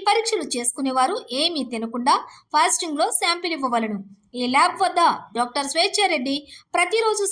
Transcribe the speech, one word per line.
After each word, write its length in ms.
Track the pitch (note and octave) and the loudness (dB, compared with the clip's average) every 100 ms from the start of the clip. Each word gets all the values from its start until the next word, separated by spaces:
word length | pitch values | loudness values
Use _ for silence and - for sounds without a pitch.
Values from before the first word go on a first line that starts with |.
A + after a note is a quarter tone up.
| F#4+ | 2
పరీక్షలు 380 | G#4 A4+ G#4 B3+ A#3+ | 2 2 -2 -2 -4
చేసుకునేవారు 600 | B3 - C4+ C4 B3+ - - B3+ | -4 -2 0 2 2 0 -4 -2
ఏమీ 220 | E4 D#4+ A#3 | 0 -2 -4
తినకుండా 440 | A3+ A3+ A#3+ B3+ E4+ - - _ | -6 -6 -2 2 2 0 -18 _
ఫాస్టింగ్లో 560 | D4+ F4+ - F4 C#4+ F#4 - | 2 2 0 -4 -2 0 0
శాంపిల్ 340 | F4+ F4 F4 D#4 | 0 -2 -4 -4
ఇవ్వవలను. 400 | C4 A#3 A3 G3+ G3 - _ B3 | -2 -2 -2 -6 -10 -20 _ -6
ఈ 60 | B3 C4 | 0 2
ల్యాబ్ 240 | F4 F4+ F4+ | 2 2 0
వద్ద 160 | F4 E4 - - A#3 | 4 2 2 -4 -4
డాక్టర్ 340 | B3 C#4+ C#4 | -2 -2 -2
స్వేచ్ఛారెడ్డి 640 | D#4+ G4 G4 F#4+ D4+ B3+ C#4+ - - _ E4+ | 0 0 2 2 0 -2 -4 -6 -20 _ -2
ప్రతిరోజు 480 | F4+ A4 A4 G4+ G4 | 0 2 2 0 0